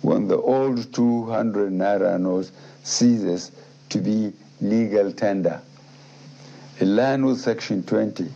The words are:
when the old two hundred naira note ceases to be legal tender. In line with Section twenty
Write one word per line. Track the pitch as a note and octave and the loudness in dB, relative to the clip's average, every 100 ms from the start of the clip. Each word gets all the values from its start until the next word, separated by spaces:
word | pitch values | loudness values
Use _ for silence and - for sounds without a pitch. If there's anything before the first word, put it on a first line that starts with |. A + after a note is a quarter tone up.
when | - - G2+ | 2 0 2
the | F2+ | 0
old | A#2+ C3 C3+ A#2+ A2+ | 2 2 2 -2 -4
two | - A#2+ A#2 A2+ | 0 2 2 -2
hundred | A2+ A2+ G2+ G2+ | -2 -2 0 -2
naira | F#2 G2 G2+ F#2+ F#2 | 0 0 2 2 0
note | F#2 F#2 F#2 - - - | 0 -2 -4 -12 -20 -18
ceases | - - A#2+ A#2 F#2 F2 - - - - - | -8 2 4 4 0 -4 -6 -18 -20 -20 -6
to | G#2 | -4
be | F#2+ G#2+ G#2+ - - - | 0 0 -2 -6 -20 -6
legal | G2+ A2 A2+ G#2 G2 | -2 0 2 2 0
tender. | - G#2+ G2 E2 C#2+ - - - - - - - - - - - - | 0 -2 0 0 -2 -14 -20 -20 -20 -20 -20 -20 -20 -20 -20 -20 -2
In | F#2+ | 2
line | G#2 C3 C#3 | 2 2 2
with | C3+ B2 | 0 0
Section | - A2+ - G#2 | -2 -4 -4 -4
twenty | - A2 G#2+ - E2+ | 0 0 0 -4 -8